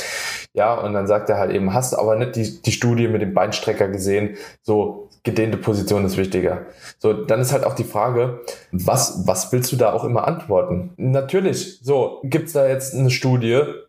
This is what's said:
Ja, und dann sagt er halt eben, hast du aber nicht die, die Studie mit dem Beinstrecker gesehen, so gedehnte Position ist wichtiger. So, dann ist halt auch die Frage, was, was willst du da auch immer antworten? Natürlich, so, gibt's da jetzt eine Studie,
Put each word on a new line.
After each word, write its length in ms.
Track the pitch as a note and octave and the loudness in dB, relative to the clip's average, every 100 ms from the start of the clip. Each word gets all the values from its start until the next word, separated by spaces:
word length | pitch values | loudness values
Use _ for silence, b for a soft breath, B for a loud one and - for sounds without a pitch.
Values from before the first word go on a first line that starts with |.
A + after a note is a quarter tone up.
| B B B B B | B B B B B
Ja, 220 | - G#2+ | 0 2
und 180 | A#2 G#2 | 0 -2
dann 160 | G2+ G2 | -2 2
sagt 220 | G#2 G#2+ | 2 2
er 80 | G2+ | 0
halt 160 | G2 | 2
eben, 200 | G2 F#2+ | 0 2
hast 200 | A#2 B2+ | 0 0
du 40 | - | 0
aber 200 | G#2+ A2 | 2 2
nicht 180 | B2 A#2 | 0 -2
die, 260 | G#2 - | -4 -2
die 120 | - | -2
Studie 340 | - A#2+ A#2+ A#2 | 0 2 2 2
mit 140 | G#2+ | 0
dem 120 | G2 | 0
Beinstrecker 540 | F#2+ G#2 - - G#2+ G2 | 0 0 0 -2 0 0
gesehen, 480 | G2 G2 G2+ G#2 B B B | 0 0 0 0 B B B
so 440 | - G#2+ G2 - - _ | 0 2 0 -4 -16 _
gedehnte 320 | - A2 A2 G2 | -2 0 0 0
Position 480 | - G2+ F2+ G2+ | 0 0 2 2
ist 140 | F#2+ F#2+ | 2 0
wichtiger. 480 | F#2+ F#2+ F2 F2 B B B B | 0 0 0 -2 B B B B
So, 140 | G#2+ | 0
dann 260 | G2 - A2+ | 0 0 0
ist 140 | B2 | 2
halt 100 | C3+ | 0
auch 100 | - | 0
die 120 | - A2 | -2 -4
Frage, 560 | G#2 A#2+ A#2 B2+ B2+ B B B | -2 0 0 -2 -4 B B B
was, 520 | F#2 F2+ B2+ - - G2 | -2 2 2 0 -2 -2
was 280 | F#2 - | -2 0
willst 180 | B2+ B2 | -2 0
du 60 | B2+ | 2
da 160 | G#2+ | 2
auch 100 | A2 | 2
immer 240 | A2+ A#2 - | 0 0 0
antworten? 640 | E3 - F#2 - F2+ F2 - | -2 0 2 2 -2 -6 -4
Natürlich, 840 | B2 C3+ C3+ F#3+ F#3+ B2 - - | 0 0 0 0 0 -2 -6 -8
so, 380 | B2 C#3 A2+ - C#3 | 0 2 0 -4 -2
gibt's 260 | D#3 D#3+ | -2 0
da 160 | C#3+ C3+ | 2 2
jetzt 260 | C3+ - | 2 -4
eine 180 | B2 C3 | 0 2
Studie, 500 | B2 C3 B2+ A2+ B2+ D3 - | 2 2 2 4 2 0 -4